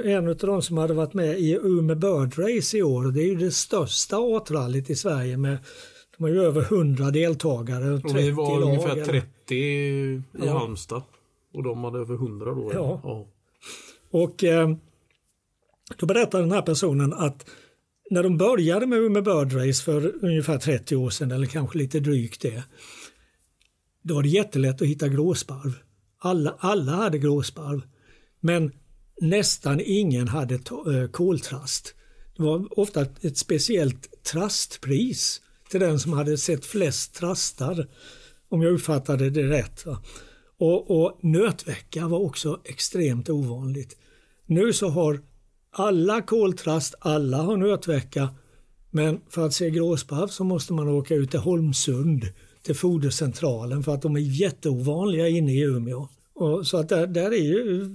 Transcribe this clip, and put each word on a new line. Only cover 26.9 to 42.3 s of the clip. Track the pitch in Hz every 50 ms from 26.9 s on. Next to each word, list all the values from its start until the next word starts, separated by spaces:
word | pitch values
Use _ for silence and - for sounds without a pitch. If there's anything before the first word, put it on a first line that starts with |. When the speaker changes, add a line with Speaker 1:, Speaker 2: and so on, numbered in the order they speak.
| 151
Speaker 1:
hade | 190 226 196 156 143
gråsparv, | 139 147 147 143 135 - - - 151 143 143 139 - - _ _ _ _ - _ _ _ _ _
men | - 165 175 170 160 143 - - _ _ - - - _ _ -
nästan | 170 156 185 208 190 - - - - 135 139 156 -
ingen | - 190 208 208 170 127 123 123 110
hade | 123 156 135 117 127 127
to-, | - - 247 285 277 165 139 127 127
eh, | 123
koltrast. | - - 180 190 175 131 - - 135 131 131 131 - - - - - - _ - - - - - -
Det | - 156
var | 151 156 175 196 - - 214
ofta | 202 202 - 156 143
ett | 135 - - - 156 131 -
speciellt | - - 156 147 - - 233 180 151 131 127 - - - - _ - - -
trastpris | 160 190 208 - - - - - - - 131 139 139 240 262 - - - - - - _ _ _ _ _ -
till | - 185
den | 190 170 151 143
som | - 165 156
hade | 147 147 147 151 139
sett | - - 165 131 -
flest | - - 208 180 143 127 - - - -
trastar, | - 170 170 190 - - - - - 127 143 185 165 135 - - - - - - - - - - - _ -
om | - 160 165
jag | 170 180
uppfattade | 170 - - 151 139 135 - 139 127 135 135
det | 139 151 139 139
rätt, | 151 135 113 - - - -
va? | 165 - - - - - - - - - _ _ _ _ -
Och, | 175 160 175 190 - - 190 160 165
och | 175 - -
nötväcka | - 160 156 175 220 214 - - - 160 117 - - - - 160 170 165
var | 170 175
också | 202 151